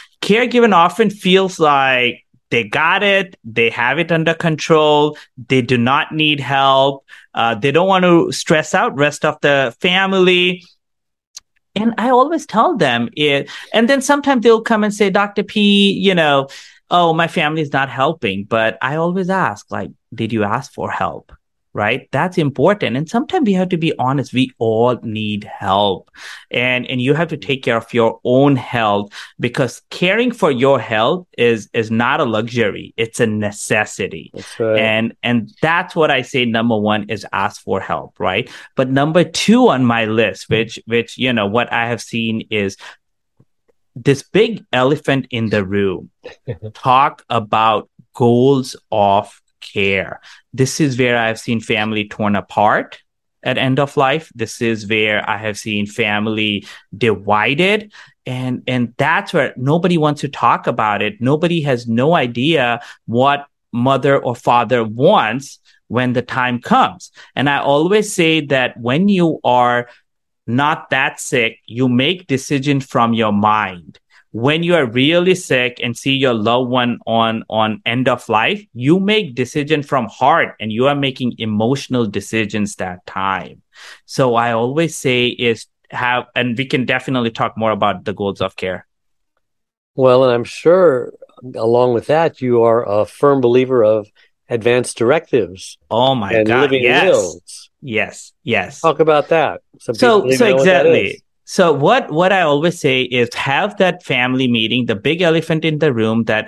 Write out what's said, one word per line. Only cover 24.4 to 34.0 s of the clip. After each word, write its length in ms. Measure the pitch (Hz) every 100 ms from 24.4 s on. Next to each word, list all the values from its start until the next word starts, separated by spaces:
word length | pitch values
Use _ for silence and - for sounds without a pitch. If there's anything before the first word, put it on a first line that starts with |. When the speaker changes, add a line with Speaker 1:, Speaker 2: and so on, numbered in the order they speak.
| 131 -
Speaker 1:
all 400 | 113 110 123 -
need 420 | 117 107 107 104
help. 680 | 104 - 98 98 101 90 _ - - - -
And, 340 | 120 123 123 -
and 160 | 127
you 140 | 127 147
have 140 | 165
to 80 | 147
take 260 | - 135
care 140 | 135 117
of 140 | -
your 280 | 120 113 -
own 320 | 120 127 143 131
health, 560 | - 120 107 101 104 - - -
because 420 | 123 135 123 - -
caring 420 | - 180 214 247
for 200 | 240 170
your 280 | 120 135 135
health 460 | - 107 120 180 - -
is, 360 | 120 113 -
is 160 | 120 110
not 300 | 113 120 156
a 60 | 131
luxury. 680 | 107 113 120 104 90 92 -
It's 240 | 113 -
a 60 | 113
necessity. 1040 | 107 104 - - 110 107 -